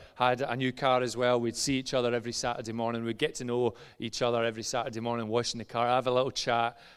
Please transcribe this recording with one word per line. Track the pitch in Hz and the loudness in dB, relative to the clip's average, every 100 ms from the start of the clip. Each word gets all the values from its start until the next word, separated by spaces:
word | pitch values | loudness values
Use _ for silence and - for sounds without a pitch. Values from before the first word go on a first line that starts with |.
| - - | -14 0
had | 127 123 | 2 2
a | 135 120 | -2 0
new | 127 | -2
car | 127 135 127 | 0 2 4
as | 123 110 | 2 2
well. | 123 123 | 2 4
We'd | 117 113 | 2 -2
see | - 131 | 0 0
each | 131 | 0
other | 131 120 120 | 0 2 0
every | 113 | -2
Saturday | 117 127 120 113 | -4 -4 -4 -6
morning. | 113 117 117 117 | -4 -2 -2 -4
We'd | 113 | -2
get | 147 - | -2 -2
to | |
know | 123 120 120 - - - | -4 0 0 -2 -16 -10
each | 117 - | -8 0
other | 123 120 | 0 2
every | 117 110 | 0 -2
Saturday | 110 127 120 113 | -4 -2 -4 -4
morning, | 117 117 110 | -4 -2 0
washing | 117 120 120 | 0 0 -6
the | |
car, | 107 117 120 | -6 0 2
have | 127 127 | 4 4
a | |
little | 123 131 | 2 2
chat. | - - 117 117 - - | -2 0 2 2 -2 -20